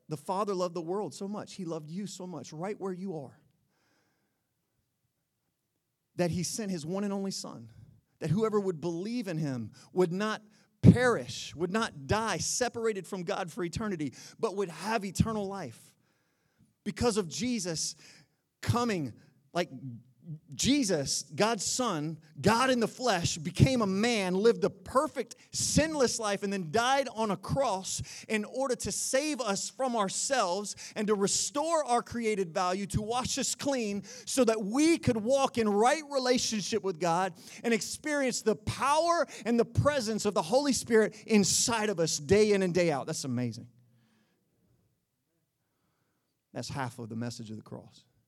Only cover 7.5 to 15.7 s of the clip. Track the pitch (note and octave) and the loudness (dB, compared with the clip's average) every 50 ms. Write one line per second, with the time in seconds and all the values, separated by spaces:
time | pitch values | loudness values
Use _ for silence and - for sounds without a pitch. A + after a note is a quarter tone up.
7.5 | - C3 A#2 A2+ - - - - - _ _ _ _ _ - D#3+ D#3 G#3 A3 A3 | -12 -14 -16 -18 -20 -20 -20 -20 -20 _ _ _ _ _ -2 0 2 2 2 2
8.5 | G#3 G#3 G3 F#3+ F3+ D3+ C3+ F3 E3+ E3 F#3 A3 A#3 B3 A#3 F#3+ E3+ D#3 D#3+ C#3+ | 2 2 0 0 -2 -2 -4 -4 -4 -4 -4 -4 -4 -4 -4 -4 -4 -2 -2 -2
9.5 | C3 B2 A#2 G#2+ - - - - - F3+ F#3 F3 E3+ F#3 G#3 A3 G#3+ - - - | -2 -4 -6 -8 -12 -16 -20 -2 2 2 2 4 2 0 -2 -2 -2 -4 -8 -14
10.5 | _ _ _ _ _ _ - - - A#3 B3 B3 A3+ E3 B2 - - - - - | _ _ _ _ _ _ 10 10 10 10 8 4 2 2 -2 -6 -10 -10 -12 -12
11.5 | - C#3 E3+ F3+ F#3 A3+ A3+ G3 - C#3+ C3+ C3+ G3 G#3 A3+ A3 F#3+ D#3+ D#3+ - | -8 -6 -4 -2 0 -2 -2 -2 -4 -8 -4 -2 0 0 0 0 -2 -2 -4 -4
12.5 | - - B3 A#3+ - A#3+ A3+ A3+ A3 G3 F3 - - F#3+ F3 E3+ G3 F#3 F#3+ E3+ | -2 -2 -2 -2 -2 -2 -2 -2 -2 -4 -6 -8 -8 -6 -6 -4 -4 -4 -6 -6
13.5 | - - F3 E3+ - - A3+ G#3+ G3 E3 D3+ C3+ - - - - - - - D3+ | -6 -6 -6 -6 -4 -4 -4 -4 -4 -4 -4 -6 -8 -10 -16 -20 -8 -6 -4 -4
14.5 | F3+ G3 G3+ F3 E3 D#3 E3+ G#3 A3+ A#3 F#3+ G3+ F3 - - G#3+ A3+ G#3+ G3+ F#3+ | -2 -4 -4 -6 -6 -8 -4 -2 -2 -2 -2 -2 -2 -2 -2 -2 -2 -4 -4 -6
15.5 | G3 G3 F3 B2 | -6 -8 -10 -10